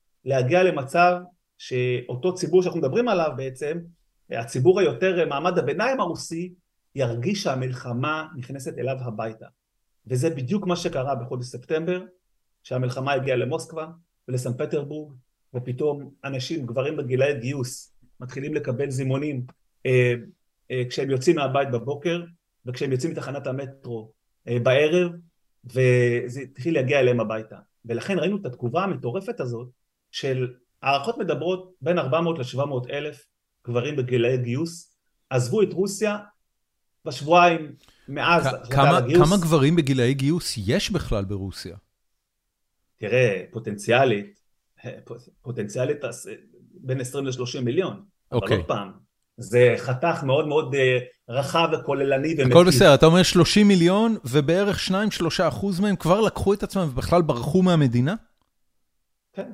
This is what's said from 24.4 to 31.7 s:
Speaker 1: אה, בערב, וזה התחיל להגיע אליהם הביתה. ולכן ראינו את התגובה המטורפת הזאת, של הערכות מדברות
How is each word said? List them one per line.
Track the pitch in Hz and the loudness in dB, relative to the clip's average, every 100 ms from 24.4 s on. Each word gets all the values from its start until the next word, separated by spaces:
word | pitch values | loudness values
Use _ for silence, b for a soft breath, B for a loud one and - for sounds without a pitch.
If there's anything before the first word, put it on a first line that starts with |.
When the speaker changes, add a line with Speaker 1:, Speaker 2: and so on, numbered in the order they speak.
| - | -4
Speaker 1:
אה, | 120 | 0
בערב, | 120 131 151 175 175 170 - _ _ _ | 4 4 4 2 0 -4 -18 _ _ _
וזה | 120 127 127 123 120 120 123 123 | -8 2 4 6 4 0 -4 -10
התחיל | 131 - 170 | -14 -8 -2
להגיע | 156 127 143 | 0 2 4
אליהם | 123 120 | 4 2
הביתה. | 107 110 - 101 _ _ | 0 -4 -8 -18 _ _
ולכן | 113 117 - 185 | -8 -8 -4 -2
ראינו | 165 202 | -2 -4
את | 165 | -6
התגובה | - 123 156 | -8 -4 -2
המטורפת | 196 135 127 180 196 233 | -2 -4 -6 -8 -8 -8
הזאת, | 131 117 127 _ _ _ _ | -8 -8 -12 _ _ _ _
של | - 139 131 123 - _ _ | -8 -4 -2 -4 -8 _ _
הערכות | 135 139 226 240 | -2 -2 -2 -4
מדברות | 180 139 151 185 - | -4 -2 -2 -4 -8